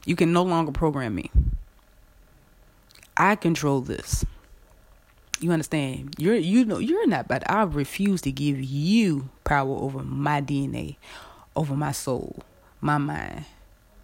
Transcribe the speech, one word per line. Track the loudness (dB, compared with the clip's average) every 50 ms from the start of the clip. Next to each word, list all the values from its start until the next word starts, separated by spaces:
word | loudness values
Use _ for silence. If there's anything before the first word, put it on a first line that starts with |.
| -4
You | -2 2
can | 2 4 4
no | 4 4
longer | 4 4 2 2 0 0
program | 0 0 0 0 0 0 -2 -2 -4
me. | -4 -4 0 2 2 4 4 2 -4 -6 -10 -20 _ _ _ _ _ -20 -20 -20 -20 -20 _ _ -20 _ _ _ _ -20 _ _ _ _ -20 -20 -20 -12 -4 0
I | 2 4 4 4
control | 4 2 2 2 2 2 2 0 0
this. | 0 -4 -6 -8 -6 -4 -4 -2 -2 -4 -6 -8 -20 -20 -20 -20 -20 -20 -20 -20 -20 -20 -20 -20 _ _ _ _ -14 _ -8 -2
You | 0 0
understand? | 0 0 0 -2 -2 -2 -2 -4 -6 -8 -10 -10 -6 -2
You're, | 0 2 2
you | 2 2 2 4 4 4
know, | 2 0 -2
you're | 0 0 2 2 2
not, | 2 2 0 0 -2
but | -2 -2 0 0
I | 0 2
refuse | 2 0 0 -2 -2 -2 -2 0 0 2 2 0
to | 0 -4
give | -4 -2 0 0 0 -2
you | -4 -4 -4 -2 2 4 4 4 4 4 2 0 -4 -8 -10 -6 -2
power | 0 2 2 2 0 -2
over | -4 -4 -4 -6 -6
my | -6 -6 -4 -2 0 0 0 0
D | 0 0 -2 -2 -2
N | -2 -4
A, | -6 -8 -8 -12 -14 -18 -20 -20 -20 -20 -20 -20 -20 -18 -8 -4
over | -2 -2 -2 -2
my | -2 -2 -4
soul, | -4 -4 -4 -4 -4 -4 -4 -8 -12 -14 -18 -20 _ -20 -20 -20 _ -4
my | 0 2 2 2
mind. | 0 -2 -4 -6 -8 -8 -10 -12 -14 -16 -18 -20 -20 -20 -20 _ _ _ _ -20